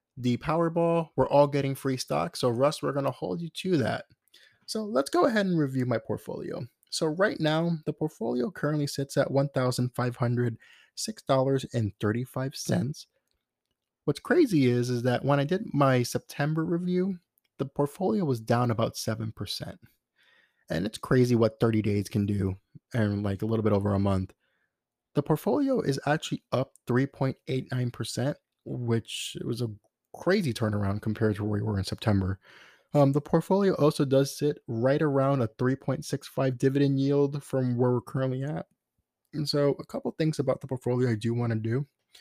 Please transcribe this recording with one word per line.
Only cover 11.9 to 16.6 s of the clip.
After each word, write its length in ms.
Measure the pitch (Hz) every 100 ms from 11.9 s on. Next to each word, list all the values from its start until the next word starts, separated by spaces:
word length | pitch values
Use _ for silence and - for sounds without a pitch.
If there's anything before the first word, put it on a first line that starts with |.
| -
thirty-five 560 | 107 117 127 - 135 -
cents. 520 | - 175 135 151 - _ _ _ _ _ _ _ _ _ -
What's 160 | -
crazy 460 | - 339 285 165 127
is, 220 | 123 123
is 140 | 123
that 220 | 123 120 135
when 160 | 143
I 20 |
did 300 | 139 185 -
my 280 | 143 139 127
September 640 | 120 - - - 147 156